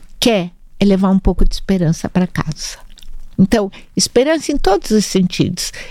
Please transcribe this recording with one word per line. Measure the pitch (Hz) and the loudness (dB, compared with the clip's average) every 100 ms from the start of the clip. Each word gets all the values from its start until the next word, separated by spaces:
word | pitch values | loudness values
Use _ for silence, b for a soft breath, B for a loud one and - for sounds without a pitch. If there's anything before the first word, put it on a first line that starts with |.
| - - | -4 -2
quer | 175 202 175 - - - | 0 0 -2 -10 -18 0
é | |
levar | 196 190 190 | 2 4 4
um | 190 | 2
pouco | 208 180 | 2 4
de | - | 4
esperança | - - 190 160 165 - | 2 0 0 0 0 -2
pra | - 180 | -2 -2
casa. | - - 156 - - - - - - - - | -2 -6 -8 -10 -14 -18 -16 -12 -12 -6 0
Então, | 190 233 196 B B | 2 2 -2 B B
esperança | - - 247 269 320 - | -6 -2 2 2 0 -2
em | 285 | 0
todos | - 392 - | 2 0 2
os | 220 | 0
sentidos. | 196 196 180 - 160 175 - B B | 2 0 0 0 -2 -4 -8 B B